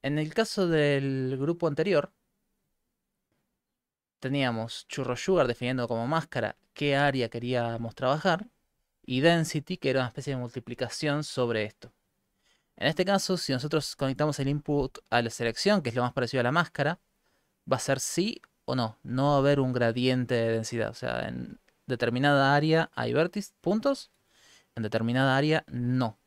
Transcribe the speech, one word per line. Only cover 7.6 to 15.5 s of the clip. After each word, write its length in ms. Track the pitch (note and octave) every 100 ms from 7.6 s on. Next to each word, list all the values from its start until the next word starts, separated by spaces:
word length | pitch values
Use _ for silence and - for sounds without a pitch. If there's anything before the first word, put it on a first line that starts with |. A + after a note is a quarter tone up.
| A#2 A#2 A#2
trabajar, 520 | - C3 D3 F#3+ E3+ G#3+ _ _ _ _ _
y 160 | - B2+
Density, 580 | D#3 E3+ D#3+ D#3 - F#3
que 100 | C#3
era 120 | C3
una 80 | B2
especie 260 | - C#3
de 60 | C3
multiplicación 840 | B2 B2 A#2+ A#2+ B2 - D3+ C#3+
sobre 400 | D3 - B2 A2+
esto. 280 | G#2+ - - _ _ _ _ _ _ _ _ -
En 120 | B2+
este 180 | D#3+ F#3
caso, 320 | G3 - F#3
si 140 | -
nosotros 440 | C3 D3 D#3 - -
conectamos 420 | C3+ C3 D3+ C#3+
el 100 | C3+
input 500 | D3 - D3 C3 - _
a 140 | A#2+
la 80 | A#2
selección, 520 | - A#2